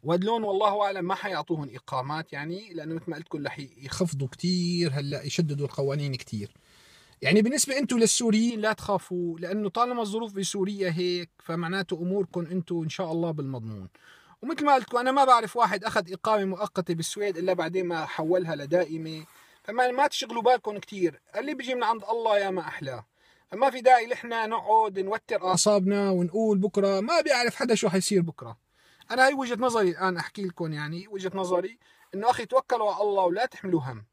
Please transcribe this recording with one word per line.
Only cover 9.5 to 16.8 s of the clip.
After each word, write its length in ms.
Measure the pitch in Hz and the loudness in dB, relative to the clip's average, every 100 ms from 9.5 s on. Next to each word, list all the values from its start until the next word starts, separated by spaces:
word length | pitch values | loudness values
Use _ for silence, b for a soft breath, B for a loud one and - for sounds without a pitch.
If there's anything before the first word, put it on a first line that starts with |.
| 202 208 | -4 -4
طالما 320 | 226 240 247 | 0 0 0
الظروف 320 | 214 214 233 | -2 -4 -6
بسوريا 580 | 202 190 208 190 202 185 | -4 -4 -2 -4 -2 -2
هيك 380 | 165 180 175 175 _ | 0 -2 -2 -6 _
فمعناته 520 | - 165 170 190 185 170 | -8 -6 -4 -4 -4 -4
أموركم 500 | 175 196 185 180 165 | -2 -2 -2 -4 -4
أنتوا 380 | 185 170 175 | -4 -4 -4
إن 60 | 160 | -4
شاء 220 | - 180 | -4 -4
الله 200 | 165 170 | -2 -2
بالمضمون. 580 | 156 139 131 113 107 92 B B B B B | -4 -6 -6 -10 -12 -14 B B B B B
ومثل 240 | 240 320 294 | -8 -2 4
ما 100 | 269 | 4
قلت 120 | 202 | 4
لكم 100 | 240 | -2
أنا 140 | 254 | 2
ما 140 | 269 269 | 4 8
بعرف 320 | 247 220 - | 6 6 2
واحد 260 | 220 202 | 2 2
أخذ 300 | 214 226 175 | -2 -2 -2
إقامة 320 | 190 - 214 196 | -4 0 2 2
مؤقتة 480 | 185 208 - | -2 -4 -4